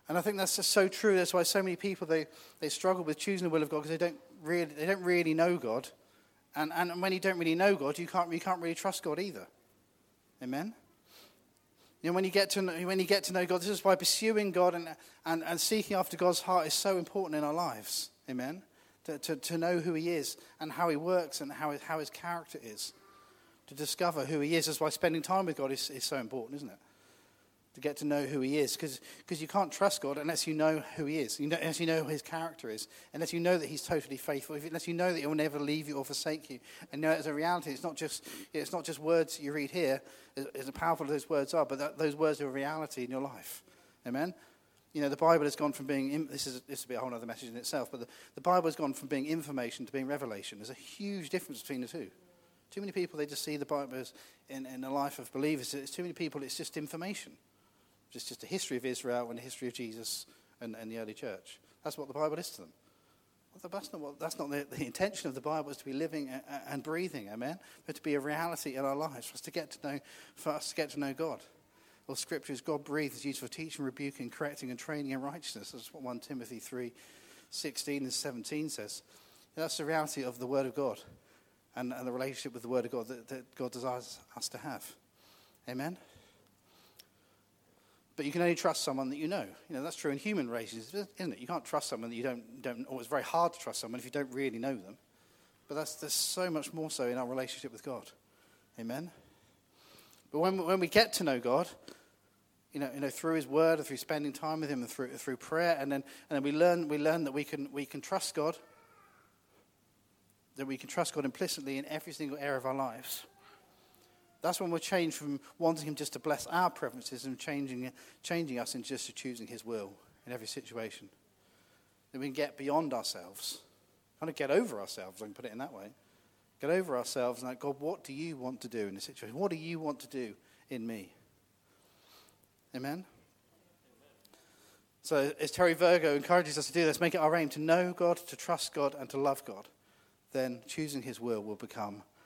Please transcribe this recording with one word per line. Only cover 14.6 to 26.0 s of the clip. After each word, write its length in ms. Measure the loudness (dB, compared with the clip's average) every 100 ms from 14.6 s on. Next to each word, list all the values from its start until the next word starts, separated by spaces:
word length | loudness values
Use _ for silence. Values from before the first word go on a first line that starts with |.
| 6 6
and, 140 | -4 -10 -18 -8 0
and, 160 | 0 2
and 160 | 2
seeking 340 | 4 4 4 2
after 220 | 2 4
God's 240 | 6 6
heart 260 | 6 4 6
is 60 |
so 240 | 2 4 2
important 400 | 0 -2 0 2
in 80 | 2
our 80 |
lives. 560 | 2 0 -2 -4 -4 -6 _ -6
Amen? 340 | -4 -4 -6 -14 _ -20 _ -8 -6
To, 180 | -2 -2
to 220 | 0 2
know 220 | 4 4
who 140 | 4
he 160 | 2 2
is 280 | 2 0 -6 -12 -10
and 120 | -6
how 180 | 2 4
he 60 | 4
works 460 | 4 2 2 -4
and 100 | -6
how 200 | -2 -2
his, 100 | -2
how 180 | -2 -2
his 100 | -4
character 500 | -6 -4 -4 -6 -12
is, 320 | -10 -8 -8 -10 -20 -20 -20 -20 _ _ -14
to 60 |
discover 520 | -6 -4 2 2 2 0
who 140 | 2
he 160 | 4 4
is. 120 | 2
That's 120 | 2
why 100 | 0
spending 320 | 2 2 2
time 260 | 2 2 2
with 100 | 0
God 140 | 0
is, 180 | 0 -4
is 140 | -4